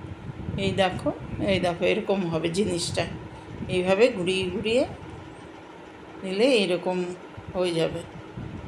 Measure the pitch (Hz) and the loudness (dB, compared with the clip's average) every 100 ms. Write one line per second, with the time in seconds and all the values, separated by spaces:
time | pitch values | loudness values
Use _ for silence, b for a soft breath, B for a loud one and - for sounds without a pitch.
0 | - - - - - - 196 190 185 190 | -14 -12 -12 -8 -6 0 2 4 4 2
1 | 285 - - - 208 185 180 170 180 190 | -2 -2 -4 -2 2 4 2 2 2 2
2 | 196 196 170 160 170 170 202 175 - 185 | 2 2 2 0 0 0 0 0 -2 -2
3 | 165 - - - - - - 185 180 196 | -4 -6 -12 -14 -12 -10 -2 0 4 6
4 | 254 196 175 190 185 190 214 240 339 - | 6 4 0 0 0 -2 2 2 2 -2
5 | - - - - - - - - - - | -14 -14 -14 -16 -16 -18 -18 -18 -18 -18
6 | - - 190 190 254 240 185 175 185 185 | -18 -10 -4 4 6 6 6 2 2 0
7 | 180 180 - - - 185 180 160 160 165 | -2 -6 -12 -14 -6 0 2 2 2 0
8 | - - - - - - | -8 -12 -14 -10 -10 -10